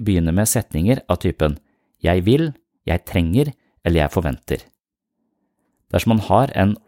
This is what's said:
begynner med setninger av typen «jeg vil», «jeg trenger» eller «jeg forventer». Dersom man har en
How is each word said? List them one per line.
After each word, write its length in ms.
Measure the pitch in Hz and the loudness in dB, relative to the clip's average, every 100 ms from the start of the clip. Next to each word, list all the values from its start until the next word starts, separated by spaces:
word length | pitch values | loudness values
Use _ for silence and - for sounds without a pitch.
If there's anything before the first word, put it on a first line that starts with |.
begynner 320 | 107 92 82 | 0 2 2
med 160 | 87 107 | 0 0
setninger 540 | 120 - 76 92 135 - | -2 -4 -2 0 0 -2
av 160 | 90 | -2
typen 380 | 92 80 78 73 _ _ _ _ | -2 0 -2 -2 _ _ _ _
«jeg 240 | - 90 92 | 0 2 2
vil», 300 | 135 160 139 _ _ - | 2 0 -6 _ _ -4
«jeg 160 | 87 - | -4 -2
trenger» 480 | - 82 101 147 - _ _ - | -2 2 2 0 -4 _ _ 0
eller 220 | 82 73 | 0 0
«jeg 60 | - | -2
forventer». 480 | 80 64 - 67 - _ _ _ _ _ _ _ _ _ _ _ _ | -4 -6 -8 -8 -8 _ _ _ _ _ _ _ _ _ _ _ _
Dersom 220 | - - 110 | -2 0 0
man 80 | 101 | 2
har 240 | 101 135 - | 2 2 0
en 160 | 98 101 | 0 0